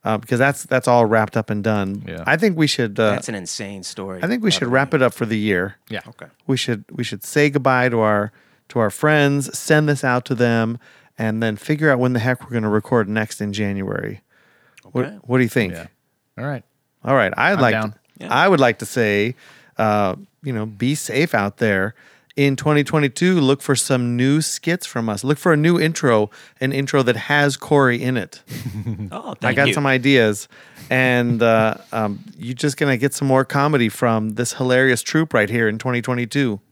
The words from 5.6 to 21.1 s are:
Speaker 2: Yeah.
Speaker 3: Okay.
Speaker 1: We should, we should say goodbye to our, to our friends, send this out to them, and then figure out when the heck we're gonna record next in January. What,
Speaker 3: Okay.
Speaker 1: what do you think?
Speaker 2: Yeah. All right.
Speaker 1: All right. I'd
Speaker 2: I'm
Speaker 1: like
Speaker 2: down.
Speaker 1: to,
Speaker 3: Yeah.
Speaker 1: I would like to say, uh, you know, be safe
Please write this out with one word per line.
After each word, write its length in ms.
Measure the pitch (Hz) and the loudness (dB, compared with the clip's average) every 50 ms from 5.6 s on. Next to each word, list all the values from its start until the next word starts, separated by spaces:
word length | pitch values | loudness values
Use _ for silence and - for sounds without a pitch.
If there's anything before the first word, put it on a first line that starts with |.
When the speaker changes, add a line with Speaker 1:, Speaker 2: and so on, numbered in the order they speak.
| 92 101 - _ _ _ | 0 -4 -8 _ _ _
Speaker 2:
Yeah. 120 | 110 95 - | -12 -12 -12
Speaker 3:
Okay. 200 | 101 - - 87 80 _ _ _ | -14 -20 -20 -20 -20 _ _ _
Speaker 1:
We 100 | - 135 | -4 -2
should, 280 | 123 - - 117 101 101 _ | -2 -2 -4 -4 -6 -8 _
we 100 | - - | -10 -8
should 220 | 120 - 101 98 - | -8 -8 -8 -12 -12
say 260 | - - 147 147 147 | -2 2 2 2 2
goodbye 380 | 139 147 123 135 127 127 123 127 | 2 0 2 2 2 4 2 2
to 100 | 117 113 | 2 2
our, 320 | 110 107 104 104 104 107 _ _ _ _ _ _ _ _ | 2 2 2 2 0 -4 _ _ _ _ _ _ _ _
to 100 | - 120 | -2 0
our 120 | 110 101 | 0 0
friends, 680 | - - - 151 151 147 143 143 139 143 135 - - - | 0 0 2 2 4 4 4 2 2 0 -4 -6 -10 -10
send 300 | - - 156 151 156 147 | 0 2 2 4 4 2
this 160 | 143 135 - | 0 0 0
out 200 | 131 123 123 - | 0 0 0 -2
to 100 | - 127 | -4 0
them, 420 | 113 123 117 117 113 113 113 120 117 _ - _ _ _ _ _ - | 2 2 2 2 2 0 -2 -4 -8 _ -20 _ _ _ _ _ -6
and 240 | 113 110 110 113 | -4 -4 -2 -2
then 140 | 113 110 107 | -2 -2 -4
figure 340 | 101 - - 156 147 156 151 | -6 -4 -4 -2 0 2 2
out 80 | 135 123 | 2 2
when 140 | 127 127 | 2 0
the 80 | 127 120 | 0 0
heck 200 | 110 131 127 - - | 0 0 -2 -4 -6
we're 60 | - 120 | -6 -4
gonna 160 | 117 107 110 | -2 0 0
record 380 | 104 107 - - 127 117 107 98 | 0 0 0 2 0 0 0 0
next 320 | 107 110 107 - - - | -2 -4 -4 -4 -6 -8
in 120 | 104 104 | -6 -6
January. 680 | 98 104 107 101 98 98 95 101 101 101 101 - - 98 _ _ _ _ _ _ _ _ _ _ _ - _ - | -4 -4 -4 -4 -4 -4 -6 -6 -6 -6 -6 -8 -12 -14 _ _ _ _ _ _ _ _ _ _ _ -20 _ -8
What, 140 | - 123 123 | -4 -4 -4
Speaker 3:
Okay. 120 | 147 214 196 | -4 -8 -16
Speaker 1:
what 160 | _ 117 123 127 | _ -2 2 2
do 40 | |
you 60 | 127 110 | 2 2
think? 220 | - 127 107 92 | 0 -2 -2 -2
Speaker 2:
Yeah. 140 | 87 82 82 - _ _ _ _ _ _ _ _ _ - | -6 -10 -14 -18 _ _ _ _ _ _ _ _ _ -10
All 60 | 120 | -8
right. 160 | 143 143 117 _ _ _ _ _ _ _ _ - | -8 -8 -10 _ _ _ _ _ _ _ _ -2
Speaker 1:
All 120 | 120 139 | 0 2
right. 160 | 131 107 92 - | 2 2 2 0
I'd 180 | - 120 170 202 | 0 0 2 2
Speaker 2:
I'm 60 | - | 2
Speaker 1:
like 120 | 127 113 | 2 2
Speaker 2:
down. 200 | 110 110 110 107 | 2 0 -2 -6
Speaker 1:
to, 60 | 107 _ _ _ _ - | -8 _ _ _ _ -16
Speaker 3:
Yeah. 80 | - - - | -6 -2 2
Speaker 1:
I 140 | 135 165 196 | 2 4 4
would 120 | 190 147 | 6 6
like 180 | 135 117 107 - | 4 4 2 0
to 60 | 117 | -8
say, 480 | - - 127 113 104 104 101 104 117 127 _ - - - - _ _ _ - | -6 -2 0 2 2 2 2 0 0 -4 _ -18 -20 -20 -20 _ _ _ 0
uh, 360 | 110 107 104 104 104 92 92 98 101 _ _ _ | 0 2 2 2 2 0 -2 -4 -10 _ _ _
you 100 | - 139 | -10 -6
know, 120 | 123 107 107 | -6 -6 -6
be 280 | 110 107 98 113 131 151 | -8 -6 -4 -2 -2 -2
safe 400 | 147 - - | -4 -6 -4